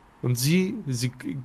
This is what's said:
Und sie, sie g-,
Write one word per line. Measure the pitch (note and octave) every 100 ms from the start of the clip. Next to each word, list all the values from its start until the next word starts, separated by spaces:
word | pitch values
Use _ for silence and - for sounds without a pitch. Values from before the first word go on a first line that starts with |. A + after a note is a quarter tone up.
| - _
Und | B2+ A#2+
sie, | C3 F3+ F#3 A#3 C#3+
sie | A#2+ B2
g-, | - - D3